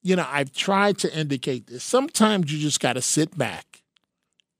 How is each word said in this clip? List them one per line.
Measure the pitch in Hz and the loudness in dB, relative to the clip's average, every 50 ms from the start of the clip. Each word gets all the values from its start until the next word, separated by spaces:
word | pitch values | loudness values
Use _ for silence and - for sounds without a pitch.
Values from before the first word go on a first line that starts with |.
| - | 0
you | 180 185 | 0 2
know, | 180 160 127 | 2 0 0
I've | 139 143 143 135 - | 0 -2 -2 -2 -4
tried | - - - 196 196 202 208 196 - | -6 -2 0 2 4 4 2 2 2
to | - 175 - 156 | 0 -2 -2 -2
indicate | 156 147 143 123 - 156 131 123 - - | -2 -2 -2 -4 -2 -4 -6 -6 -6 -12
this. | 117 127 - | -14 -12 -6
Sometimes | - - 247 269 - - - 214 214 214 196 175 139 151 | 0 2 2 2 2 2 2 4 4 4 2 0 0 -2
you | 156 | -2
just | 151 151 135 - | -2 0 -2 0
gotta | - 131 120 127 | 0 0 0 0
sit | - - - 156 156 - - 156 | -2 -2 0 0 0 0 0 -2
back | 127 110 87 78 - _ _ - _ _ _ _ _ _ _ _ _ _ _ _ _ _ _ - | -2 -2 -2 -6 -10 _ _ -20 _ _ _ _ _ _ _ _ _ _ _ _ _ _ _ 4